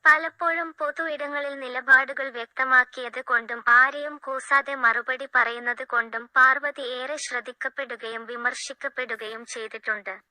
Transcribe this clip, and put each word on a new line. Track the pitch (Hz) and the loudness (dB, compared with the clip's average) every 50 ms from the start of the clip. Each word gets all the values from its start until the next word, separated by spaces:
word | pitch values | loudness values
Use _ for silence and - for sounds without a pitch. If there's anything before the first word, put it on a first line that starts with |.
| _ | _
പലപ്പോഴും | 320 302 311 330 320 _ _ 349 339 330 339 330 330 320 _ | 8 6 6 4 -4 _ _ 0 0 0 0 -2 -6 -6 _
പൊതു | 311 294 294 - 330 320 | -4 -4 -4 -4 -4 -4
ഇടങ്ങളിൽ | 302 277 294 285 285 285 285 285 277 277 | -4 -6 -6 -6 -4 -4 -4 -6 -6 -8
നിലപാടുകൾ | 262 247 247 262 254 262 262 262 269 269 277 277 269 269 | -10 -6 -6 -6 2 4 4 4 4 2 -6 -6 -6 -6
വ്യക്തമാക്കിയത് | 233 240 233 _ _ - 262 262 262 254 247 - - 254 254 240 226 254 | -6 -10 -12 _ _ -4 2 4 4 4 4 2 -4 -10 -10 -8 -8 -10
കൊണ്ടും | 262 - 247 233 226 220 233 233 226 | -4 0 0 0 0 -2 -10 -2 2
ആരെയും | 240 240 247 254 269 285 294 294 302 302 | 6 6 8 6 6 2 -4 -6 -6 -8
കൂസാതെ | 285 - 269 269 262 254 - 285 277 277 277 277 | -10 -8 -6 -6 -6 0 4 2 2 4 2 -4
മറുപടി | 277 254 233 226 240 233 - 254 247 277 269 - | 2 2 2 2 2 -2 -2 -4 -6 -6 0 2
പറയുന്നത് | 254 233 233 233 240 240 240 240 240 262 | 2 2 2 0 -4 -4 -4 -4 -4 -6
കൊണ്ടും | _ - 233 226 226 226 226 233 247 _ | _ -2 -2 -2 -2 -6 -8 -8 0 _
പാർവതി | 262 254 262 262 277 277 285 285 - | 6 6 8 6 4 0 -4 -6 -4
ഏറെ | 277 240 254 247 254 269 302 | -6 -6 -6 -6 -6 -6 -6
ശ്രദ്ധിക്കപ്പെടുകയും | 285 - - - 247 - 254 247 _ - 262 _ - 277 240 247 220 - 226 226 226 226 | -6 -6 -6 -6 -6 -6 -8 -10 _ -8 -6 _ -6 -6 -6 -8 -8 -8 -8 -8 -8 -8
വിമർശിക്കപ്പെടുകയും | 220 240 240 240 247 254 - - - - _ - 269 _ - 254 233 233 220 220 214 226 226 233 | -8 -10 -4 -4 -4 -4 -4 -8 -10 -10 _ -8 -8 _ -6 -6 -6 -6 -8 -8 -10 -10 -12 -12
ചെയ്തിട്ടുണ്ട്. | - - 240 220 214 - 220 _ 233 214 208 196 196 190 202 _ _ | -12 -10 -10 -10 -10 -10 -10 _ -4 -6 -4 -6 -12 -12 -12 _ _